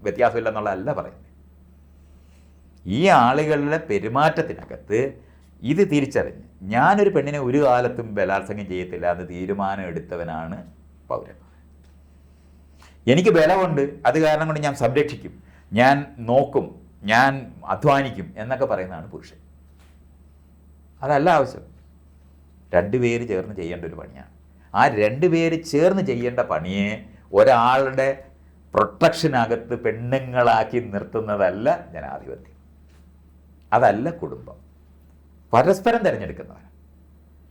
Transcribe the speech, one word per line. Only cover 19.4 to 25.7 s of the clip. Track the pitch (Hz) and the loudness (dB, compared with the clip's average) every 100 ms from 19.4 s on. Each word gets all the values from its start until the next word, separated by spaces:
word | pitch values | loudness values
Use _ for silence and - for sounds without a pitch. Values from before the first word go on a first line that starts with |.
| - - - - - - - - - - _ - - - - - | -20 -20 -20 -20 -20 -20 -20 -20 -20 -20 _ -20 -20 -20 -20 -8
അതല്ല | 135 143 165 | -2 2 4
ആവശ്യം. | 156 131 - - - - - - - - - - - - | 4 2 -4 -18 -20 -20 -20 -20 -20 -20 -20 -20 -20 -2
രണ്ടുപേര് | 90 90 123 120 117 120 | 0 2 0 0 0 -2
ചേർന്ന് | 92 107 98 | -4 -6 -8
ചെയ്യേണ്ട | 85 87 82 | -8 -8 -10
ഒരു | 80 | -12
പണിയാണ്. | 76 69 - - _ _ - 98 | -16 -20 -20 -20 _ _ -6 2
ആ | 139 | 2
രണ്ടുപേര് | 107 104 131 175 165 165 160 | 4 0 2 2 2 0 -2
ചേർന്ന് | 160 | -2